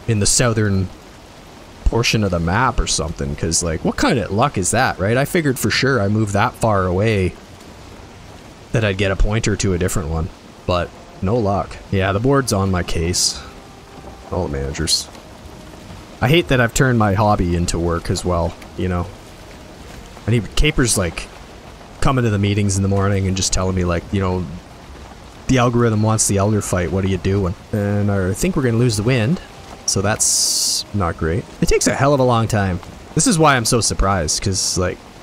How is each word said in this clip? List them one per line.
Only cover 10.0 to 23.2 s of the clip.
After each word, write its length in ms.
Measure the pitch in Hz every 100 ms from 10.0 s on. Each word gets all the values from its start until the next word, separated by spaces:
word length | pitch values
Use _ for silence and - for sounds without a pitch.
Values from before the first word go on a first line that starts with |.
| 76
one, 200 | 80 85 - - - -
but 220 | 90 85 - - -
no 140 | 92 123
luck. 400 | 98 98 - - -
Yeah, 180 | 98 95
the 80 | 101
board's 340 | 123 139 127
on 200 | 101 98
my 100 | 92
case. 560 | 85 - 82 87 - - - - - - - - - - -
All 160 | 90 82
the 40 |
managers. 540 | 71 69 73 78 - - - - - - - - - - - - -
I 80 | 123
hate 200 | 165 165
that 120 | 131
I've 140 | 120
turned 240 | - 135 120
my 160 | 107
hobby 400 | 95 107 104 90
into 240 | 85 85 87
work 320 | 85 85 -
as 140 | 92
well, 300 | 90 87 85 - - -
you 120 | 92
know? 180 | 90 87 - - - - - - - - - - - -
I 60 |
need, 240 | 120 95 -
Caper's, 420 | 151 151 123 -
like, 300 | 87 - - - - - - - - -
coming 240 | 151 131
to 60 | 117
the 80 | 104
meetings 380 | 101 101 101 98
in 60 |
the 60 | 98
morning 400 | 98 98 101